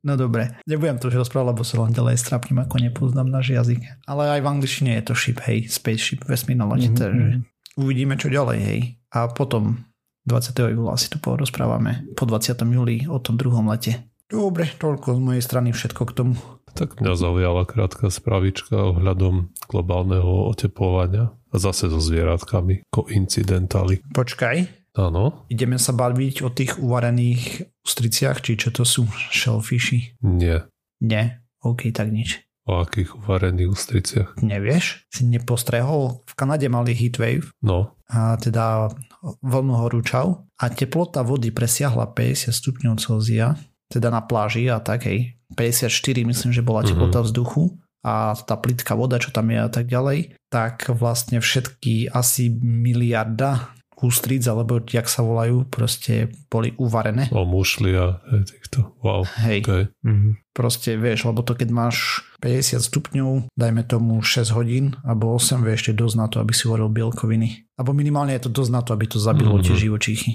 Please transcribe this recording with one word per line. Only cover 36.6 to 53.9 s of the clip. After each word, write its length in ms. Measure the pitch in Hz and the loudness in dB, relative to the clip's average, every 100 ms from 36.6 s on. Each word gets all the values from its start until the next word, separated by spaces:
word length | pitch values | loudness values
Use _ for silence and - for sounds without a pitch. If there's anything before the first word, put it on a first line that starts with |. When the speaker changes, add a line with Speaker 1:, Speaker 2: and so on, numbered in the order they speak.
| 139 | 0
Speaker 1:
mali 240 | 120 120 | 0 0
heatwave. 580 | 117 120 120 113 131 - _ | 0 0 0 -2 -2 -4 _
Speaker 3:
No. 400 | 104 90 107 _ _ | 0 0 0 _ _
Speaker 1:
A 300 | 117 113 113 | 0 2 0
teda 560 | 120 110 113 110 110 - - - 175 - | 0 0 2 0 -2 -4 -18 -14 -14 -8
vlnu 360 | 131 131 135 120 | -2 0 2 0
horúčav. 680 | 117 117 117 127 165 175 - | 0 0 0 0 0 -2 -8
A 120 | _ 123 | _ -4
teplota 520 | - 135 160 175 147 | -2 -2 -2 -2 -2
vody 280 | 120 139 113 | -2 0 0
presiahla 580 | 113 117 - 143 117 113 | 0 -2 0 0 0 -2
päťdesiat 420 | 117 120 135 - | 0 0 0 -2
stupňov 420 | 117 - 123 123 110 | -2 -4 -2 0 0
Celzia, 580 | - 110 110 110 117 151 - _ _ | 0 0 2 2 2 0 -6 _ _
teda 200 | 123 117 | -2 0
na 100 | 113 | 0
pláži 460 | 110 117 104 110 123 | 0 0 0 0 0
a 100 | 110 | 0
tak, 260 | 110 113 | 0 -2
hej. 320 | 107 98 123 - _ | 0 -2 -2 -8 _
Päťdesiatštyri, 720 | - 117 120 117 - - 123 117 | -2 0 0 0 0 0 0 0
myslím, 260 | 123 123 | 0 0
že 80 | 123 | 0
bola 180 | 120 110 | 2 2
Speaker 3:
Mhm. 60 | 107 | 2
Speaker 1:
teplota 300 | 85 87 110 | 2 4 4
vzduchu. 580 | 113 117 120 - 175 - _ _ | 2 0 0 2 0 -2 _ _
A 340 | 113 110 110 107 | -4 0 0 -4
tá 200 | - 107 | -4 -4
plitká 360 | 120 123 - | -2 -2 -2
voda, 220 | 110 127 123 | 0 0 0
čo 160 | - | -2
tam 160 | - 113 | 0 0
je 100 | 113 | 0
a 120 | 113 | 0
tak 160 | 120 120 | -2 -2
ďalej, 340 | 123 135 147 170 - _ | 0 0 -2 -4 -12 _
tak 360 | 120 113 120 - | -2 -2 -4 -2
vlastne 500 | 117 120 120 - 120 | 0 0 0 0 0
všetky 680 | - 131 123 - 113 110 120 | 2 0 -2 -6 -2 0 0
asi 420 | 123 123 - 120 | 0 0 2 0
miliarda 1200 | 117 120 117 120 120 120 113 110 110 135 120 123 - _ | 2 0 2 2 2 2 0 -2 0 0 0 -4 -16 _